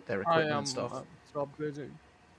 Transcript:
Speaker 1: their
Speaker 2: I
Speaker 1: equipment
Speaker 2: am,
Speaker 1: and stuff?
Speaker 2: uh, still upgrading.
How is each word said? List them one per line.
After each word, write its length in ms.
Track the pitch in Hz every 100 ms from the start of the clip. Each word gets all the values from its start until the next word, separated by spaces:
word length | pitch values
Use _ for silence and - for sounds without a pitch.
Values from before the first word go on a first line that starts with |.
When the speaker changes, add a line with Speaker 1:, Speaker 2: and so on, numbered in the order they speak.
| -
Speaker 1:
their 120 | 98
Speaker 2:
I 20 |
Speaker 1:
equipment 300 | 170 165 156
Speaker 2:
am, 60 | 147
Speaker 1:
and 80 | 139
stuff? 260 | 123 120
Speaker 2:
uh, 80 | 135 - - -
still 180 | 147 139
upgrading. 420 | 143 151 147 135 156 - - -